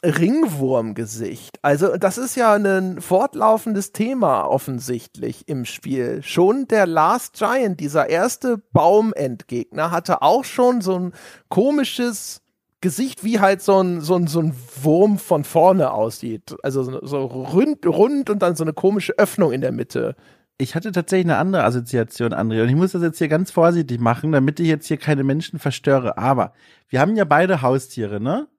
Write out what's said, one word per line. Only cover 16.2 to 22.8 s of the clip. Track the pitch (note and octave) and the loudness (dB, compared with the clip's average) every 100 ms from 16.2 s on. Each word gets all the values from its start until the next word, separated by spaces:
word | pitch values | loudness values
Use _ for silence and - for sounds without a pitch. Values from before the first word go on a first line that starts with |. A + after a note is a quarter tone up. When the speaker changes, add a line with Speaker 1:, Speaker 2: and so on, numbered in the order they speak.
| B2 A2 - - | -10 -10 -12 -10
Speaker 1:
Also | C#3 C3+ | -6 -4
so, | B2+ C3 - | -4 -8 -8
so | C#3+ | -6
rund, | C3+ B2+ B2+ F3 C#4 D4 F3 | -6 -8 -2 2 2 0 0
rund | D#3 A3 C#4+ C4+ | 4 2 2 -2
und | G#3 | 0
dann | F3+ E3+ | 0 0
so | |
eine | D#3+ | -4
komische | D3+ F#3+ G#3 - - | 0 0 0 -4 0
Öffnung | G#3 - E3+ | 0 2 0
in | B2 | 0
der | C3 | -4
Mitte. | A#2 - - A2+ - _ _ _ _ | -4 -6 -4 -4 -8 _ _ _ _
Speaker 2:
Ich | C3 | -4
hatte | E3 F#3+ | -4 -4
tatsächlich | F3+ E3+ F#3+ F3 | -4 0 0 2
eine | C3+ | 0
andere | E3+ F#3+ | 0 2
Assoziation, | A2 B2 A#2+ B2 A2 - A#2 | 2 0 -2 -2 -2 -2 -4
André, | - A2 A2+ | -2 -2 0
und | A#2 | 2
ich | |
muss | C#3 | 2